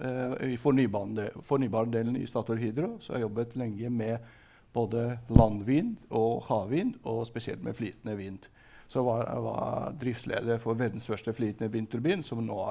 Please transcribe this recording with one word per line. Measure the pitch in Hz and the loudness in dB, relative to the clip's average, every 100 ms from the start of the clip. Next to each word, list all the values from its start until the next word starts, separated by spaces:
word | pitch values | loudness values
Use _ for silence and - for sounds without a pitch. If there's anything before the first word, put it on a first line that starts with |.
eh, | 131 127 127 131 131 120 | -4 -2 -2 -2 -2 0
i | |
fornybaren | 147 135 120 101 101 110 | 4 6 6 2 -2 -4
de-, | 104 - - | -4 -6 0
fornybaren | 139 123 110 117 | 2 2 2 2
delen | 113 113 127 | 2 0 -2
i | - | -2
Statoil | 123 110 113 | -2 -2 0
Hydro. | 117 117 190 226 | 0 -2 -4 -4
Så | - | -6
jeg | 131 | -4
har | 110 | -2
jobbet | 107 117 127 | -2 -4 -4
lenge | 120 101 120 | -4 -4 -2
med | 120 110 117 - - - - - | 0 0 -2 -6 -20 -20 -20 -6
både | 120 110 117 117 120 - | -2 0 0 -2 -4 8
landvind | 113 110 104 104 143 233 214 - | 10 10 6 2 2 2 -4 -2
og | 120 113 117 - | 2 2 2 0
havvind, | 113 98 147 240 - - | 0 2 0 0 -4 -4
og | 113 113 | -4 -4
spesielt | 117 - - | -6 -6 -6
med | 117 - | -6 -4
flytende | 107 - 113 104 | -6 -6 -6 -6
vind. | 98 98 - - - - - | -6 -10 -16 -20 -20 -20 -6
Så | 139 123 | 0 2
var, | 117 117 | 0 0
jeg | 127 | -2
var | 113 - - 120 - - | -2 -2 -2 -2 -4 -4
driftsleder | 123 117 - 110 113 117 | -4 -4 -4 -2 0 0
for | 113 113 | 0 0
verdens | 120 113 117 | 0 -2 -4
første | 104 - | -4 -4
flytende | 110 110 104 110 | -2 -2 -2 -2
vindturbin, | 110 110 117 139 190 - | -2 -2 -2 0 0 -2
som | 113 110 | -4 -4
nå | 101 107 | -4 -4